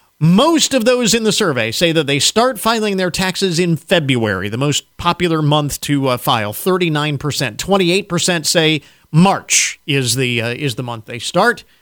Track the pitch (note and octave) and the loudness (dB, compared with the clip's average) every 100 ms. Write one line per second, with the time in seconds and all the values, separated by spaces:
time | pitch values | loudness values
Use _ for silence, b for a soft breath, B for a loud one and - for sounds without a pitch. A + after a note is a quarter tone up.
0 | b b D#3 F#3 D4+ D#4 - C4+ G#3+ B3 | b b 4 6 6 4 2 0 2 2
1 | A3+ A#3 A3 - G3 B2 A2+ - E3+ E3 | 2 2 0 0 0 0 -2 0 0 2
2 | C#3 C#3 - G#3+ B3+ A#3+ A3+ A#3 G#3+ F#3+ | 0 0 0 2 0 0 -2 0 0 -2
3 | F#3 - F#3+ F3+ F#3+ D#3+ F3+ E3 - F3 | -2 -2 -4 -2 -2 0 0 0 0 0
4 | C#3 B2+ G#2+ F#2+ G2+ A2+ D3 C#3 - - | 2 0 0 -2 -4 -4 -2 -2 -6 -6
5 | F3 F3 F3 D#3+ D3 D3+ C#3+ - - C#3+ | -4 -2 0 0 2 0 0 -6 -2 -2
6 | C3+ B2 - A#2+ G#2 G#2 F#3+ F#3 F3 D3+ | 0 -2 0 0 -2 -4 -2 0 0 -2
7 | D3+ C#3+ D3+ - C3 G#2+ - G3 F3 F#3+ | -2 -4 -4 -4 -4 -6 -2 0 2 0
8 | - F3 F#3 F3 D3 F3 D#3 C#3+ b b | -2 -2 0 -2 0 2 2 0 b b
9 | b D#3 G3 C#3 - - - - - C#3 | b 4 4 4 0 -2 -2 -6 -4 -2
10 | B2 B2 B2+ A#2+ A#2 B2+ C#3+ A#2 B2 A#2 | 0 0 0 0 -2 -4 -4 -6 -8 -10
11 | A2+ A#2+ - F3 A#3 A3+ - _ | -12 -12 -4 0 0 0 -6 _